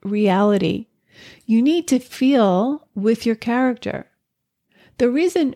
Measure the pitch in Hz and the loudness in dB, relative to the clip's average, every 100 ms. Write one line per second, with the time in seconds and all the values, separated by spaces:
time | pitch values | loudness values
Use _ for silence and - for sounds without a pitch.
0 | 196 208 202 185 208 202 170 - - _ | -6 -2 0 2 2 0 -2 -4 -10 _
1 | _ - - - - 226 269 339 339 254 | _ -20 -20 -12 -2 2 2 0 0 -2
2 | - - 262 277 202 180 240 294 _ 202 | -2 -2 2 4 4 2 0 -4 _ -4
3 | 208 226 233 220 240 240 254 233 - - | -2 0 -2 -4 -2 -2 -2 -2 -8 -10
4 | - _ _ _ _ _ _ _ _ - | -12 _ _ _ _ _ _ _ _ -2
5 | 247 269 349 349 277 | 0 2 0 0 -2